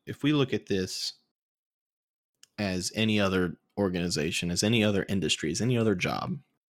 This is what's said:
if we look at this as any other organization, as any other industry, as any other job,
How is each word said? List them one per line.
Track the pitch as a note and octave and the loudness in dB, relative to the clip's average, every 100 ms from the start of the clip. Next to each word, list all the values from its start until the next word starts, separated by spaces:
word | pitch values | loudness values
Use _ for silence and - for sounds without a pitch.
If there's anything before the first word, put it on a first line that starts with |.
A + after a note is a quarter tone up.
| - | -14
if | - | -4
we | C#3 | 0
look | D3+ C3+ | 2 2
at | G#2 - | -2 -2
this | G2 F#2 - - - _ _ _ _ _ _ _ _ _ _ _ _ _ - | -2 -2 -6 -8 -10 _ _ _ _ _ _ _ _ _ _ _ _ _ -6
as | G2+ F#2 F2+ - | -4 -2 -4 -2
any | A2 G#2 | 2 4
other | G2 F#2 F2+ - _ - | 4 2 0 -4 _ -2
organization, | G2+ F2 F2 E2 D#2 - F2 | 0 0 -2 0 -2 -2 -2
as | F2 | 0
any | G#2 A#2 | 2 4
other | G#2+ G2+ - | 4 2 0
industry, | G2 D#2 - D#2 | -2 0 -2 -2
as | E2+ | -2
any | A#2 A#2+ | 0 2
other | A2 F#2+ | 2 2
job, | E2+ A#1+ - - - _ _ | 0 -4 -4 -8 -10 _ _